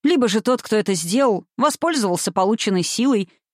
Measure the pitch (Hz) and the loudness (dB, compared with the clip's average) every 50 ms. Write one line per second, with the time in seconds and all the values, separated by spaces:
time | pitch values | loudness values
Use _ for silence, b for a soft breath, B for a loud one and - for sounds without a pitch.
0 | - 285 359 277 247 214 185 220 - 247 254 233 - - 220 214 202 - 196 170 | 0 2 2 2 2 2 0 0 0 0 -2 -2 -2 -2 -2 0 0 0 -2 -4
1 | 160 170 196 262 277 247 202 175 - _ - - 262 302 - - 320 339 330 277 | -2 -2 0 2 2 2 0 -2 -4 _ -4 -2 0 0 0 0 -2 -2 0 0
2 | 214 190 175 175 - - - 190 185 196 226 - - 208 196 180 165 - - - | 0 0 0 -2 -2 -4 0 0 0 0 0 0 0 0 0 0 0 -2 -2 0
3 | 240 277 262 202 190 b b b b _ | 0 2 2 0 0 b b b b _